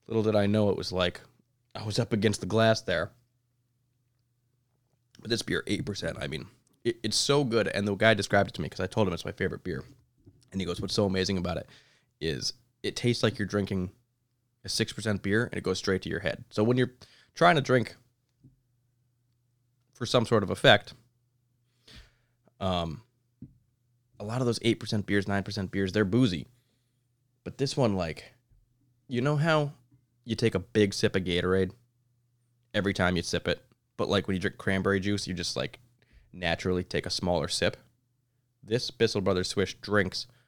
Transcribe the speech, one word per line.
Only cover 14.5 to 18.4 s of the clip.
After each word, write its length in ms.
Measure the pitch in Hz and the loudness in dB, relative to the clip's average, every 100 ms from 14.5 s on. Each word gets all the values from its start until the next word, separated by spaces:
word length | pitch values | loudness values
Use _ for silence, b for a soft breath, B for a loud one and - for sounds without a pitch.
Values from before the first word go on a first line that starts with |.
| _ | _
a 60 | 95 | -6
six 240 | - 113 | -4 -4
percent 280 | - 107 98 | -4 -4 -2
beer 220 | 98 107 | 0 0
and 140 | 123 95 | 0 -4
it 40 | |
goes 140 | 92 92 | -4 -2
straight 240 | - 92 | 0 -2
to 60 | 82 | -2
your 120 | - | -4
head." 220 | - - - | -4 -6 -6
So 160 | - | 0
when 140 | 110 127 | 2 2
you're 160 | 123 - b b b | 0 -2 b b b
trying 200 | - 170 | 2 4
to 80 | 160 | 4
drink 320 | 135 127 - - _ _ _ _ | 4 2 2 -8 _ _ _ _